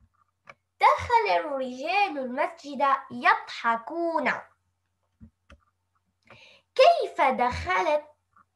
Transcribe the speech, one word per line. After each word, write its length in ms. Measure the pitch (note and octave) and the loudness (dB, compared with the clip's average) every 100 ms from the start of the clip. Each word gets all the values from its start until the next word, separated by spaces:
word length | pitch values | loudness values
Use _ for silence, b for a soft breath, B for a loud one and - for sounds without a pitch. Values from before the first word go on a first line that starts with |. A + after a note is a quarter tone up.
| _ _ _ _ - - _ - | _ _ _ _ -20 -20 _ 2
دخل 560 | G#4+ D5+ - A#4 G4+ F4 | 2 2 2 0 2 0
الرجال 840 | D#4 C4+ B3+ B3+ D#4 G4 G4 C#4+ | -2 -4 -6 -6 -4 0 0 -2
المسجد 680 | B3 C4 F4 - C#4+ C4 C#4 - - | -6 -4 -4 -6 -12 -2 0 0 -4
يضحكون. 1200 | A#3+ E4+ G#4 - - A#3 A3+ - E4 E4+ D#4+ B3 - - _ _ _ _ _ _ _ - _ _ - _ _ _ _ _ _ _ b b b _ | -2 2 2 -2 -6 -2 -2 -4 -6 -4 -2 -2 -4 -10 _ _ _ _ _ _ _ -20 _ _ -20 _ _ _ _ _ _ _ b b b _
كيف 460 | - D5+ E5 G4+ - | 4 6 6 0 0
دخلت 840 | C4+ A#3 A#3+ - F4 F#4 E4+ D4+ - _ _ _ _ | 0 2 -2 -2 -4 -2 0 0 -2 _ _ _ _